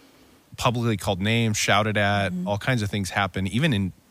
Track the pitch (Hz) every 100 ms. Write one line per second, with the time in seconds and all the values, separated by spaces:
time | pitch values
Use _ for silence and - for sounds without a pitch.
0 | - - - - _ - 131 120 117 107
1 | - 92 104 117 113 104 - 101 110 104
2 | 101 101 98 92 98 101 - 123 101 107
3 | 95 107 98 95 95 107 165 - 180 -
4 | _